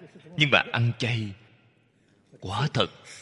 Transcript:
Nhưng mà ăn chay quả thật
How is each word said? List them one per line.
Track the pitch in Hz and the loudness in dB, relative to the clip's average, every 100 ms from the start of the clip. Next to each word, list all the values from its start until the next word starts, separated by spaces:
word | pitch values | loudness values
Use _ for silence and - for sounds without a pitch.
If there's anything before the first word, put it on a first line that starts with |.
| - - - - | -20 -20 -10 0
Nhưng | 147 | 4
mà | 110 - | 4 2
ăn | 117 117 - | 2 0 0
chay | 117 117 107 95 - _ _ _ _ _ _ _ _ - | -2 -2 -6 -10 -20 _ _ _ _ _ _ _ _ -14
quả | 95 98 147 | -6 -2 0
thật | - 92 - - - | 0 -2 -4 -20 -20